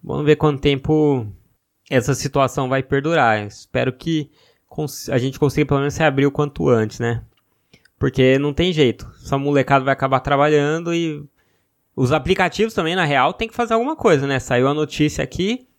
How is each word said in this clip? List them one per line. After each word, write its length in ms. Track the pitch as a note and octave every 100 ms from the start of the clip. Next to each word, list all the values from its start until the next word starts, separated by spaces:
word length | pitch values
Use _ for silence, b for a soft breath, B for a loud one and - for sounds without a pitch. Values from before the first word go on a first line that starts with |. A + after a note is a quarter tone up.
Vamos 220 | - C3+ D3
ver 100 | D3+
quanto 260 | D#3 C#3
tempo 640 | D3 C#3 C3+ D#3 D3+ C3+ G#2+ - _ _ _ _ _
essa 240 | C3+ A2+
situação 560 | C3+ C#3+ C#3+ C3 - C3
vai 140 | C3+
perdurar. 600 | C3 C#3 C#3+ E3 A#2+ A2 G#2
Espero 440 | - - B2+ B2
que 380 | - - D#3+ C#3+ b b b b
cons-, 420 | - D3+ - -
a 80 | C3+
gente 220 | C3 C3+
consiga 260 | C#3+ - C#3+
pelo 140 | C#3
menos 180 | C#3+ -
reabrir 300 | D#3+ C3+ C#3+
o 40 |
quanto 380 | C#3+ D3 - C#3+
antes, 300 | A#2+ G#2+ -
né? 240 | A#2 A#2 - _ _ _ _ b b _
Porque 400 | C#3 - C3 C3+
não 160 | C#3+
tem 180 | C#3+ F3
jeito. 400 | D#3 C3 G#2+ - -
Essa 160 | - C#3
molecada 480 | C#3+ C#3+ C3 C#3
vai 100 | C3
acabar 260 | C3+ C3+ C3
trabalhando 760 | C#3 C#3 D3 D3+ D3 D#3+ E3+
e 320 | E3+ E3 D3 D3 _ _ _ _ _ _ -
os 160 | B2+
aplicativos 640 | D3+ C#3+ F#3 F3+ - A3 A3
também, 200 | D#3+ F3+
na 100 | D#3+
real, 280 | C#3+ C3+
tem 140 | F#3 A3+
que 80 | -
fazer 180 | A#3
alguma 220 | A3+ B3 D#4
coisa, 320 | A3+ D3+ C#3
né? 120 | C3+
Saiu 280 | - B2 C3
a 60 | D3
notícia 480 | D3+ - D3+ -
aqui 440 | - - F#3 B3 _